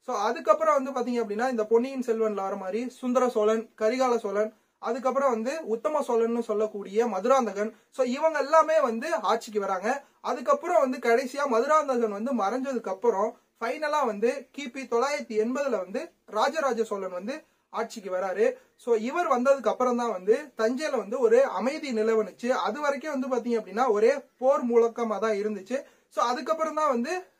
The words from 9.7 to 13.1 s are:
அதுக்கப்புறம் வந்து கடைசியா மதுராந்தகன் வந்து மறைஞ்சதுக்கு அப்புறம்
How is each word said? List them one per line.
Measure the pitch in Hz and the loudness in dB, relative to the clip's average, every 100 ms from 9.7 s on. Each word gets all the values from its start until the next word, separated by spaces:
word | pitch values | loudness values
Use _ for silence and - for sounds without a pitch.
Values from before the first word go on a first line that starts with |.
| 190 202 285 - _ 208 | -2 -2 -4 -8 _ -6
அதுக்கப்புறம் | 269 269 285 339 349 | -4 0 0 2 2
வந்து | 262 285 240 | 2 0 2
கடைசியா | 233 262 277 285 | 2 0 -4 0
மதுராந்தகன் | 226 277 311 285 247 220 202 | 0 4 2 2 0 -2 -4
வந்து | 233 247 | -4 -2
மறைஞ்சதுக்கு | 196 254 269 240 202 190 | 0 -2 -4 -6 -6 0
அப்புறம் | 240 | 0